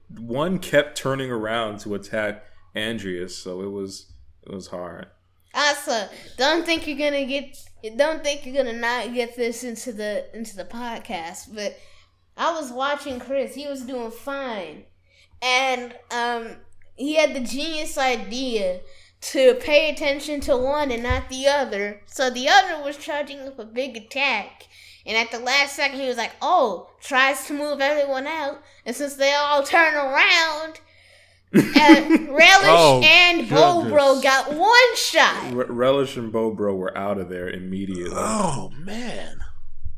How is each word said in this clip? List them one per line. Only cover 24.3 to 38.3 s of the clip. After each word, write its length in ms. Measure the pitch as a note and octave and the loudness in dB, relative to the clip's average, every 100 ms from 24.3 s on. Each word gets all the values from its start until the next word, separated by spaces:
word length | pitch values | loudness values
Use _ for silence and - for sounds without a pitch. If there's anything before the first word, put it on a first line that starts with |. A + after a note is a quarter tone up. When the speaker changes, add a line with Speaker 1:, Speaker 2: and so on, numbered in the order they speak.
| A3 G3 - - - - - - | -4 -8 -16 -20 -20 -20 -18 -6
Speaker 2:
And 100 | A3 | -4
at 140 | A#3 | -2
the 80 | A#3 | -4
last 380 | B3 C#4 C#4+ D4 | -2 0 0 -2
second, 240 | C#4 C4 | -4 -4
he 80 | C4 | -6
was 80 | A#3 | -4
like, 160 | G#3+ - | -6 -4
"Oh," 480 | C4+ F4 A#3+ F3 - _ | 0 2 2 -2 -12 _
tries 460 | - C4 C4+ C#4+ - | -2 2 2 2 -6
to 60 | |
move 280 | C#4+ D4 C#4 | -6 -4 -2
everyone 460 | C#4 D4+ C#4 C4 C#4 | 0 0 0 -2 -4
out. 340 | D#4+ C#4 D4 - _ | -6 -6 -8 -16 _
And 120 | - B3 | -10 -6
since 180 | C#4+ | -6
they 180 | C4+ C#4 | 0 0
all 300 | C#4+ D4 D4 | 2 2 0
turn 320 | C#4 F#4 D#4+ | 2 4 4
around, 840 | D4 C#4 C#4+ G4 F4 D#4+ D4+ D#4+ D#4+ _ _ _ | 2 0 2 4 4 2 -2 -8 -14 _ _ _
Speaker 3:
<laughs> 400 | _ _ _ _ | _ _ _ _
Speaker 2:
uh, 60 | - - C#4 D4+ D4 D#4 D#4+ C#4+ | 2 4 6 10 8 8 2 2
Relish 340 | C#4 E4+ G4 G4 | 8 10 10 10
Speaker 3:
Oh, 340 | E4+ D#4+ C3 | 8 8 8
Speaker 2:
and 440 | D#4 E4 F4 E4+ A3+ | 8 8 6 4 2
Bo 360 | D4 F4 F4 | 6 6 6
Bro 300 | A3+ D4 C#4 C4+ | 2 4 6 4
Speaker 3:
goodness. 60 | |
Speaker 2:
got 300 | C#4 C4+ B3 | 4 2 0
one 420 | D4+ G4 A#4+ B4 A4 | 0 4 6 6 4
shot. 560 | - D#4+ A3+ - C3+ | 0 4 4 2 -6
Speaker 1:
Re-, 140 | B2 B2 | -4 -4
Relish 480 | A#2 B2+ C#3 C3 B2+ | 0 2 2 0 -4
and 160 | A2+ | -6
Bo 180 | A2+ A2+ | -2 -2
Bro 240 | G2+ G#2 | -2 -2
were 220 | F#2+ F#2 - | -2 -4 -4
out 200 | G2+ G2 | -4 -4
of 100 | F2 | -6
there 200 | F2+ F2+ | -8 -8
immediately. 640 | F#2+ F#2 F#2+ G2 F2+ F2 - | -8 -8 -6 -6 -6 -6 -4
Speaker 3:
Oh, 540 | G#3+ | -2